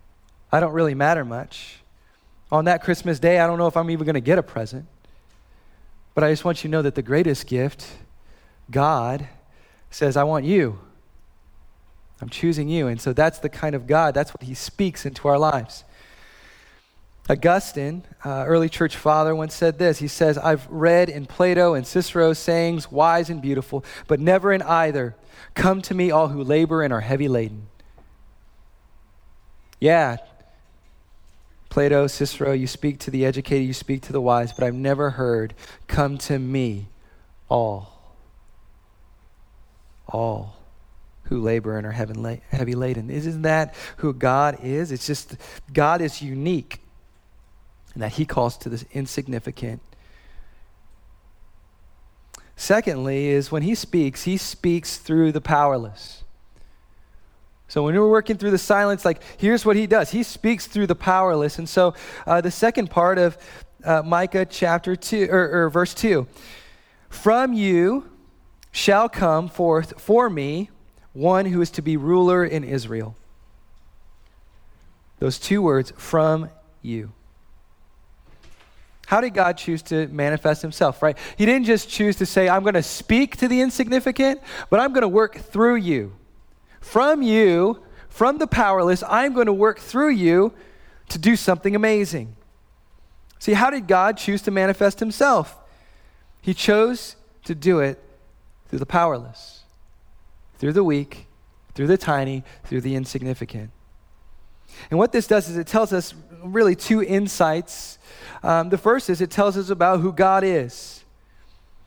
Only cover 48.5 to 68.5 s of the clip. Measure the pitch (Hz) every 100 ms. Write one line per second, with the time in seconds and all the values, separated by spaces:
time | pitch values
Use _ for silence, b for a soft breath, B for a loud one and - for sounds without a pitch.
48.5 | - - 117 123 139 135 - 135 120 -
49.5 | - 117 117 - b b b b b b
50.5 | b b b - - - - _ - -
51.5 | - _ _ - - - _ _ - b
52.5 | b - 208 226 139 131 139 143 143 135
53.5 | 156 160 226 - 180 139 - 175 185 -
54.5 | - 180 170 - - - 160 160 151 -
55.5 | 147 147 131 113 101 - - - - -
56.5 | - - - _ - - - - _ -
57.5 | _ - 151 147 180 214 220 220 208 202
58.5 | 190 - 202 202 202 180 160 B B 196
59.5 | 233 214 208 208 220 165 226 233 - 220
60.5 | 214 - 208 196 170 - 185 190 156 147
61.5 | - 165 - 180 - B B B 170 175
62.5 | - 226 247 190 - 175 185 175 160 B
63.5 | B B _ 160 160 156 170 185 190 185
64.5 | - 175 170 185 185 - 220 185 185 170
65.5 | 175 165 160 180 - 226 165 127 B B
66.5 | B B B B B B - 214 233 262
67.5 | 226 196 175 180 269 - - _ _ -